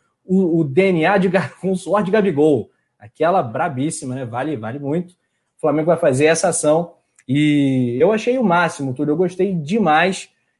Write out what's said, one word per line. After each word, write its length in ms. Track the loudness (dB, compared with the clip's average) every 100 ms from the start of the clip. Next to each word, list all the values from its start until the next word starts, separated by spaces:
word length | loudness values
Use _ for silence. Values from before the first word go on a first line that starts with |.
| _ _ -2
o, 340 | 0 2 2
o 40 |
D 280 | 0 2 2
N 140 | 2 2
A 120 | 2
de 120 | 2
Ga-, 220 | 0 -4 -6
<laughs> 40 |
com 100 | -6
o 60 | -4
suor 260 | -2 -2
de 80 | 0
Gabigol, 580 | 0 0 2 2 2 -2 _ _ _
aquela 420 | -16 -2 0 0
brabíssima, 760 | -2 -4 -6 -4 -6 -6 -8 -8
né? 100 | -8
Vale, 320 | -8 -6 -6
vale 220 | -8 -8
muito. 320 | -6 -4 -6
O 500 | _ _ _ _ _
Flamengo 260 | -2 0 2
vai 100 | 2
fazer 280 | 2 2 2
essa 240 | 2 0
ação 440 | 0 2 0 0 -10 _ _ -4
e 680 | 0 2 2 2 0 0 2
eu 120 | 2
achei 260 | 2 0 0
o 60 |
máximo, 500 | 2 2 0 -2 -6
Túlio, 180 | -4 -2
eu 60 | 0
gostei 360 | 0 -2 -2
demais. 760 | -2 -2 0 2 2 2 -2 -10 _ _ _